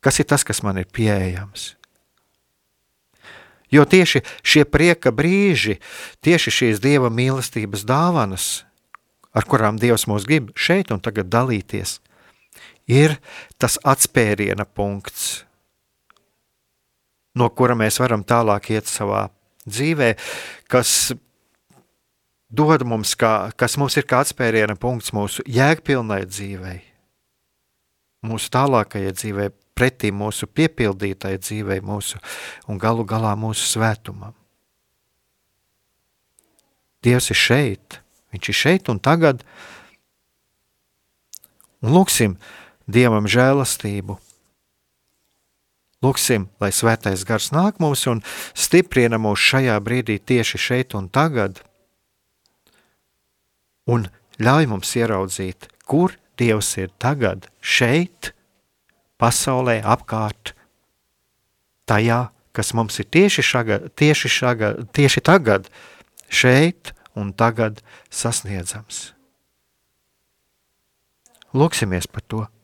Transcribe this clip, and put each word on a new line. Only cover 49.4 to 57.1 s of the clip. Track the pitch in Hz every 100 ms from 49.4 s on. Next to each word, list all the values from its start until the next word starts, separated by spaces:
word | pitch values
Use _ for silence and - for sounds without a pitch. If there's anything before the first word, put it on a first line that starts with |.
šajā | - 135 131 107
brīdī | 101 123 113 104
tieši | - 127 110 107
šeit | - 127 127
un | 107 95
tagad. | 135 160 135 98 92 _ _ _ _ _ _ _ _ _ _ _ _ _ _ _ _ _ _ _ _ _ _ -
Un | 120 98 _ _ _
ļauj | 110 143 147
mums | 101 -
ieraudzīt, | 123 117 101 95 - 95 - - _ -
kur | 147 180 - _ -
Dievs | 120 107 104 -
ir | 95 _
tagad, | 120